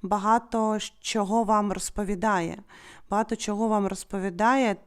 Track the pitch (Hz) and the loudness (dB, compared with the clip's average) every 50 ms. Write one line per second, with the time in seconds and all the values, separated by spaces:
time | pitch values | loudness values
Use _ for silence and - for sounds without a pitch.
0 | - 180 208 202 190 214 226 233 233 - - 226 220 220 214 208 - - _ _ | -4 -2 -2 2 4 4 4 4 2 0 -2 0 2 2 0 -2 -4 -8 _ _
1 | - - - 220 202 190 220 233 226 196 220 208 208 208 190 190 - - - - | -8 -4 -2 0 0 2 2 2 4 4 4 4 2 0 -2 -4 -6 -6 -6 -4
2 | 208 185 208 175 220 220 202 180 165 165 170 208 - - - - - - - - | -4 -2 -2 0 0 2 2 2 0 -2 -6 -10 -14 -20 -20 -20 -20 -20 -20 -16
3 | - - 202 208 220 - 226 220 - 214 208 202 226 220 214 208 202 190 190 - | -8 -2 0 0 0 0 -4 -6 -4 -4 -4 -2 0 0 0 0 0 -2 -4 -8
4 | - - - 196 185 196 175 175 214 233 262 269 254 214 190 - - | -10 -8 -6 -6 -6 -4 -2 0 2 2 4 4 2 0 -2 -4 -8